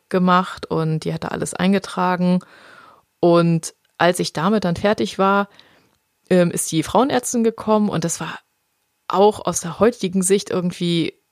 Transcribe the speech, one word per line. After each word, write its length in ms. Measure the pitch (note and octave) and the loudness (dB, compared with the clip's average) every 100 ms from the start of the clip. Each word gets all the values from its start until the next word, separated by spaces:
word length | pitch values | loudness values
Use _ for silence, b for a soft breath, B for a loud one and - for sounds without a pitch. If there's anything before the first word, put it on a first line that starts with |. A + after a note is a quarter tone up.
| _ | _
gemacht 560 | F#3 F3+ F3+ F3+ - - | 0 4 2 0 -8 -6
und 360 | D#3+ D#3+ D#3+ | -2 -2 -2
die 100 | E3 | -4
hat 100 | D#3+ | -6
da 60 | - | -6
alles 240 | - - | -6 -6
eingetragen. 840 | - F#3 G3 - - F3+ F3+ F3+ F3+ B B B B B B B _ | -2 0 0 -2 -2 -2 2 2 2 B B B B B B B _
Und 540 | E3+ E3+ E3+ E3 - - _ - | 4 4 4 0 -2 -14 _ 0
als 220 | E3+ F3 | 0 2
ich 120 | F3 | -4
damit 320 | - F3+ A3 | -2 0 0
dann 120 | F3+ E3 | 0 0
fertig 420 | G3+ A3 G#3+ - | 0 0 -4 0
war, 320 | G3 G3+ G3+ b b b b _ _ _ _ | 2 2 -2 b b b b _ _ _ _
ähm, 220 | F3+ F3 | 2 2
ist 200 | - - | -2 -2
die 120 | D#3+ | -2
Frauenärztin 600 | - G3 C#4 B3+ - B3 | 0 2 2 0 -2 -2
gekommen 460 | A3+ A3 - G#3+ G#3 | -2 -2 0 0 2
und 140 | E3 | -2
das 160 | E3 - | -4 -6
war 200 | E3 - _ _ _ _ _ _ - | -8 -12 _ _ _ _ _ _ -4
auch 380 | F#3 G#3 - - | 4 4 2 -4
aus 140 | E3+ | -6
der 200 | F3 - | -6 0
heutigen 420 | G#3+ - F#3 F#3 | 0 0 -2 -2
Sicht 260 | F#3 G3 - | 2 0 0
irgendwie 640 | F#3 F3 - F3 E3+ D#3 - _ | -4 -4 -4 -2 -2 -2 -8 _